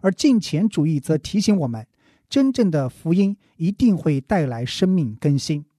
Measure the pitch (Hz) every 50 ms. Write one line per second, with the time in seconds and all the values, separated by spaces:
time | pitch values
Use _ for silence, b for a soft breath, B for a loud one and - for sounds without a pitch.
0 | - 190 185 - - 302 262 214 165 - - 151 196 220 - - 147 160 160 143
1 | - - 160 147 - - - 208 196 - 208 190 151 123 117 110 110 _ _ _
2 | _ _ _ _ _ _ - 277 277 269 247 - 233 190 151 151 135 127 - -
3 | - 160 170 185 202 196 202 _ _ _ _ _ 160 180 202 _ 262 233 196 165
4 | - 160 147 135 - _ 214 185 151 131 120 113 123 123 - - 190 185 185 185
5 | 151 117 107 - - 151 143 135 - - 156 147 147 _ _